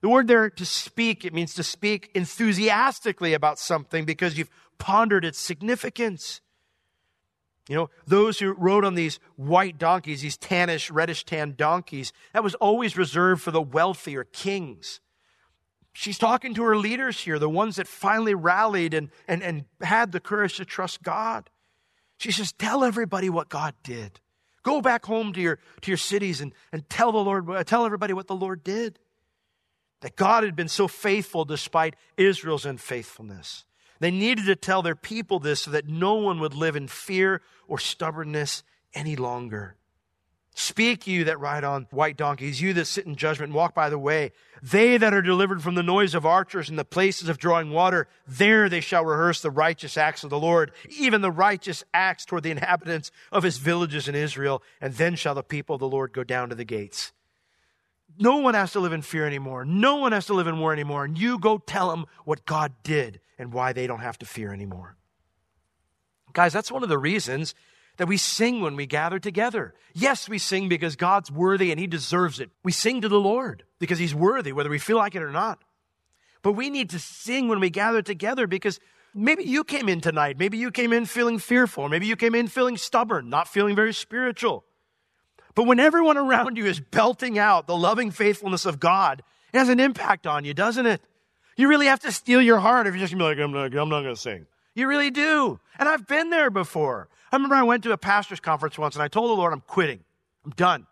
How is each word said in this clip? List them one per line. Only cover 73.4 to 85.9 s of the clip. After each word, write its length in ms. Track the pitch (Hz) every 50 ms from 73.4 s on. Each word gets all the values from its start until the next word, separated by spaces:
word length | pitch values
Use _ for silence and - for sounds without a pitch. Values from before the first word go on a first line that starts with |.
| 262 226 127 - - _ _ _
because 220 | 175 156 175 165
he's 160 | 175 170 147
worthy, 360 | 151 165 190 247 269 214 147
whether 200 | 135 139 143 147
we 80 | 147 147
feel 180 | - - 220 226
like 160 | 214 202 -
it 80 | 190
or 100 | 160 147
not. 320 | 143 160 196 226 185 _ _ _ _ _ _ _ _ _ _ _ _ _ _ _ _ _
But 120 | _ 202 208
we 180 | 196 254 285
need 180 | 285 277 254 170
to 80 | 170 175
sing 480 | 143 - - - - 208 247 269 262 233
when 120 | 220 202
we 100 | 190 180
gather 320 | 160 196 202 220 226 226
together 460 | 196 - 208 165 185 208 262 262 247 196
because 320 | 175 196 - 208 180 - _ _ _ _ _ _ _
maybe 300 | 202 208 254 311 339 381
you 200 | 311 254 294 311
came 240 | - 277 285 262 202
in 140 | 185 165
tonight. 380 | 151 170 160 156 147 143 139 131
Maybe 180 | 175 202 208 220
you 140 | 233 254
came 200 | 196 - 247 233
in 140 | 233 233 233
feeling 320 | 196 - 233 240 240 233 220
fearful. 500 | - - 247 247 254 214 - - 139 143
Maybe 200 | 151 170 190 214
you 80 | 226
came 180 | - 233 233 226
in 140 | 233 240 220
feeling 300 | - 262 254 247 247 208
stubborn, 520 | - - - 240 233 220 220 160 127 120
not 180 | 123 147 170 -
feeling 280 | - 202 202 208 202
very 180 | 202 214 220 220
spiritual. 720 | - - _ - 240 254 254 226 - - 233 156 104 _ _ _ _ _ _ _ _ _ _ _ _ _ _ _ _ _ _ -
But 100 | - 240
when 160 | 240 254 240
everyone 380 | 262 311